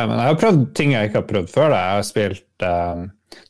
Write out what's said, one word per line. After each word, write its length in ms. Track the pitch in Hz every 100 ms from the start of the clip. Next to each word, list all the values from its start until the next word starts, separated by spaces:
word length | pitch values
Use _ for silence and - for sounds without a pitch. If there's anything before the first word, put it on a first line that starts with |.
men 160 | 113 113
jeg 80 | 123
har 100 | 160
prøvd 260 | 226 165 113
ting 180 | - 143
jeg 160 | 120 104
ikke 120 | 110
har 80 | -
prøvd 180 | 104 87
før 220 | 127 156
da. 80 | 104
Jeg 180 | 92 101
har 80 | 98
spilt, 600 | 113 98 95 _ - 92
eh, 360 | 87 87 85 90 - _ -